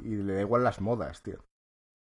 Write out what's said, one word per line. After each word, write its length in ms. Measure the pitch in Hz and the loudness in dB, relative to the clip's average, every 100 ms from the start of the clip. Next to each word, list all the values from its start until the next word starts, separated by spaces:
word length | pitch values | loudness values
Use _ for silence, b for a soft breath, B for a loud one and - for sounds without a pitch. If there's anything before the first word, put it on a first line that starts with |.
y 140 | - 107 | -4 -2
le 180 | 98 | 0
da 60 | 95 | 0
igual 240 | 101 120 | 4 4
las 160 | 123 - | 4 2
modas, 420 | 98 120 76 - | 0 0 -4 -8
tío. 220 | - - - _ _ _ _ _ | -12 -12 -14 _ _ _ _ _